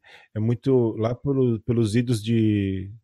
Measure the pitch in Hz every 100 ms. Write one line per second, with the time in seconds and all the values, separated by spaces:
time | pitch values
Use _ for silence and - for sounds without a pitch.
0 | _ - _ 107 110 120 135 131 117 107
1 | 110 123 139 135 127 110 - 117 110 113
2 | 120 113 107 113 110 104 98 95 98 113